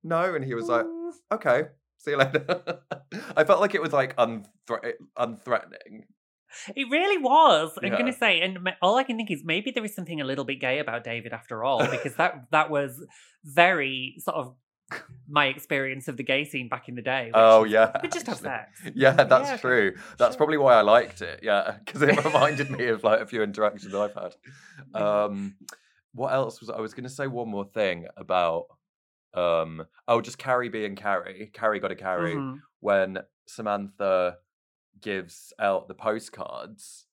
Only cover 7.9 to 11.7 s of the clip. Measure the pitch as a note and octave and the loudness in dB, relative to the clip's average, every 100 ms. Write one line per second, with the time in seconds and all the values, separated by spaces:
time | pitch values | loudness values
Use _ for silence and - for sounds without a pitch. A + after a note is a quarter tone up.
7.9 | G#3 B3 B3 A3+ E3+ F#3 F#3 F3+ - F#3 | 0 -2 0 0 2 -2 -4 -6 0 2
8.9 | A#3+ C4+ A3+ G#3+ D3 D#3+ E3 G#3+ A#3 G#3+ | 2 0 -6 -6 -6 -4 -4 -4 -6 -8
9.9 | - E3+ D#3+ C3+ C#3 B2+ C3+ C3 C#3 D3 | -10 -10 -8 -6 -6 -6 -6 -4 -2 -4
10.9 | A#2 A#2 A#2 A#2 A2+ - A2+ B2+ | -8 -8 -10 -10 -14 -12 -6 -2